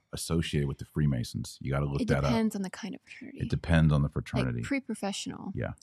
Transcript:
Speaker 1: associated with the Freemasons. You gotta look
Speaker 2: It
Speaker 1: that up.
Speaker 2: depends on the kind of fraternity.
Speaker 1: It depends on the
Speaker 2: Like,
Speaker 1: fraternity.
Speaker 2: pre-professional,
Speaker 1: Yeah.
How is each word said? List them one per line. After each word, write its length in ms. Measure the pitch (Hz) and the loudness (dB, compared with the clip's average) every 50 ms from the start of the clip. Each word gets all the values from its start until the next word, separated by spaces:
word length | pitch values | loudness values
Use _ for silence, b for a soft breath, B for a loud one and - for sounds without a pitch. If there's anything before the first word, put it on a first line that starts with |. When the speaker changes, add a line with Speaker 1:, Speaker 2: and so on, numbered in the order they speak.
| _ _ - | _ _ -10
Speaker 1:
associated 540 | - - - 85 82 80 - - 76 71 | -6 -2 0 0 0 0 2 0 0 0
with 100 | 69 67 | 0 -2
the 80 | - - | -6 -8
Freemasons. 720 | - - 80 76 73 67 60 58 - - - - - - - | -4 0 2 4 4 4 2 -2 -4 -4 -6 -6 -8 -10 -8
You 120 | - - | -4 -2
gotta 160 | 69 69 73 | 0 0 0
look 140 | 71 69 - | 0 0 0
Speaker 2:
It 60 | 240 214 | 2 2
Speaker 1:
that 100 | - - | 2 2
up. 60 | 69 | 4
Speaker 2:
depends 300 | - - 226 220 220 - | 4 4 4 2 0 0
on 60 | 202 | -2
the 80 | 190 185 | -6 -6
kind 240 | - - - 190 - | -8 -8 -10 -10 -10
of 80 | - | -12
fraternity. 380 | _ - - - - - - - | _ -20 -20 -18 -16 -12 -8 -6
Speaker 1:
It 100 | - - | -4 -2
depends 420 | - 67 - - 85 80 80 78 | -2 -2 2 4 6 6 8 8
on 120 | 76 71 71 | 6 6 4
the 20 | |
Speaker 2:
Like, 80 | 71 - | 2 0
Speaker 1:
fraternity. 480 | - 62 - - - 65 64 60 60 | -4 -4 -2 -2 0 0 0 -2 -2
Speaker 2:
pre-professional, 880 | 58 - 277 269 262 - 214 - - 196 202 - - - - - - - 190 | -2 -2 -2 -4 -4 -6 -8 -6 -4 -6 -4 -6 -6 -8 -8 -10 -8 -8 -6
Speaker 1:
Yeah. 160 | - - - - - | -4 -4 -6 -6 -10